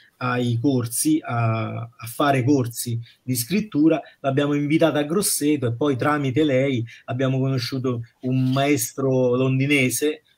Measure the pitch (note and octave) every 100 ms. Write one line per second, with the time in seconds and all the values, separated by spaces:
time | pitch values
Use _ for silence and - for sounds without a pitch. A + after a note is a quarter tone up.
0 | _ - B2+ B2 A#2+ A#2 C#3+ B2+ A#2 -
1 | D#3 D#3 - A#2+ A2+ A2+ G#2+ A2+ - -
2 | A#2 - C#3+ C3+ A#2+ C#3 A#2+ - A#2+ A#2
3 | A#2 _ B2+ B2 A#2+ G#3 G#3+ C#3+ D#3+ D#3
4 | - - C#3 C3+ C#3+ D3 D3 D#3+ D#3+ D3
5 | D3 F#3+ - - D3 D3 A#2+ A#2 D3 B2
6 | D3 D3 C3+ B2 D#3 B2+ C#3 B2 A#2 -
7 | - B2+ C3 C3 C3+ C3 - C3+ B2+ A#2
8 | A#2 _ B2+ C3 C3 C3+ C#3+ C#3 - -
9 | C3 C3 B2+ B2 C3 C3 C#3 C#3+ B2+ -
10 | D3 D3+ _